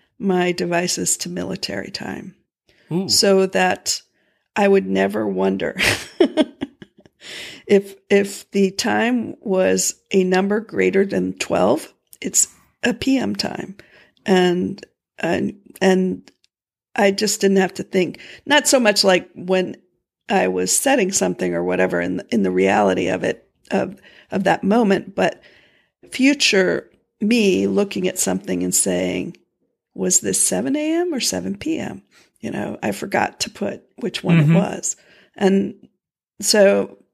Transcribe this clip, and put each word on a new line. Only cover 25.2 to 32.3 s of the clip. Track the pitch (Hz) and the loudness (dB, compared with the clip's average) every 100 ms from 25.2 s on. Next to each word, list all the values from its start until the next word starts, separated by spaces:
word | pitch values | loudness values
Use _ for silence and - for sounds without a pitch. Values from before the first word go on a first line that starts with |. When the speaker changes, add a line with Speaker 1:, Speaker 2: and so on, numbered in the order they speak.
| 185 - - _ _ _ _ _ - | -2 -2 -14 _ _ _ _ _ -12
Speaker 1:
future | - 262 285 - 196 185 165 - _ _ - | 0 2 2 2 2 2 0 -6 _ _ -6
me | 208 240 202 190 196 | 0 2 4 2 2
looking | 196 202 202 180 | 0 -2 -2 -4
at | - | -2
something | 131 92 - 90 | -4 -4 -4 -4
and | 90 | -2
saying, | 90 - 90 90 90 - - _ _ _ _ _ | -2 0 -2 -2 -4 -6 -12 _ _ _ _ _
"Was | - 185 185 | -6 0 0
this | 202 190 | 0 -2
seven | - 185 262 294 | -2 -2 -2 -2
A | 311 330 | -2 -2
M | 359 | -2
or | 294 | -4
seven | - 185 185 202 | -4 -4 -6 -8
P | 311 330 | -6 -6
M?" | - 196 _ _ _ | -6 -12 _ _ _